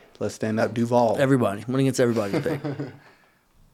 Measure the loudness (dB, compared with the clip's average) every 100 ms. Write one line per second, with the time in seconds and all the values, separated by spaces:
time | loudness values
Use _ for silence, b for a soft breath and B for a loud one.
0 | b -8 -8 -4 -4 0 0 0 0 2
1 | 4 2 2 4 2 -2 -4 0 0 2
2 | 2 2 -2 -2 -2 -4 -6 -8 -10 -12
3 | b b b b b _ _